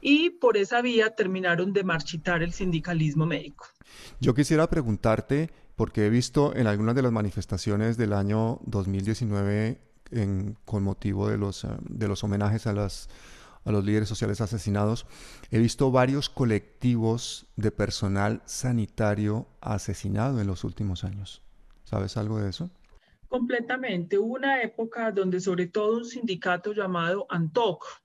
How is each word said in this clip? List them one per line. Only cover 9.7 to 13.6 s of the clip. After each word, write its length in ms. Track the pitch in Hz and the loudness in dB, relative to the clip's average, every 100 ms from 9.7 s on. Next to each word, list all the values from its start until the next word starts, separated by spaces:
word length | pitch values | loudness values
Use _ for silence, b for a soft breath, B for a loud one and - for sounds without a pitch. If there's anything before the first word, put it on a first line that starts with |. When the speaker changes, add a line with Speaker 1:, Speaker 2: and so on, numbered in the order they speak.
| 127 _ _ - | -4 _ _ -8
Speaker 2:
en, 480 | 117 101 98 101 104 - | -2 -2 -2 -4 -8 -6
con 160 | 107 | -2
motivo 460 | 98 92 101 98 101 | -2 -2 -2 0 0
de 100 | 107 | 0
los, 260 | 101 - | -2 -4
eh, 40 | - - - | -8 -8 -10
de 180 | - 104 | -6 -4
los 160 | 98 | -2
homenajes 440 | 107 101 104 107 113 | -2 0 2 0 -2
a 80 | |
las, 340 | 101 101 - - B B B B B | -2 -2 -6 -14 B B B B B